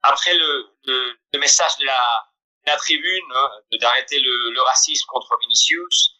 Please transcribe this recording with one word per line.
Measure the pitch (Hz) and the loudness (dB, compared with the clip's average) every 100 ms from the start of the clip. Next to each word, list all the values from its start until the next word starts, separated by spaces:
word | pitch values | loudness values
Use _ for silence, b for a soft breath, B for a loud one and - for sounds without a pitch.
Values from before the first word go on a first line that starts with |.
après | 120 139 175 | 4 2 2
le, | 175 156 139 110 _ | 2 0 -4 -8 _
le, | 135 127 123 120 _ | -4 -4 -4 -10 _
le | 143 | -2
message | 143 - 165 - | 2 2 2 0
de | 139 | -2
la, | 131 123 117 - _ _ _ - | 0 2 0 -4 _ _ _ -2
de | |
la | 147 | -2
tribune, | - 156 175 185 - | 0 -2 -2 -4 -4
hein, | 127 139 107 _ | -2 -2 -4 _
de, | 110 | -2
d'arrêter | 117 127 131 143 | 0 0 0 -2
le, | 131 123 120 | 0 -2 -2
le | 123 | 0
racisme | 131 131 - 151 - | 2 2 2 -2 -4
contre | 127 - - | -8 -2 -4
Vinicius. | - - - 170 175 - - | 0 2 2 0 0 0 0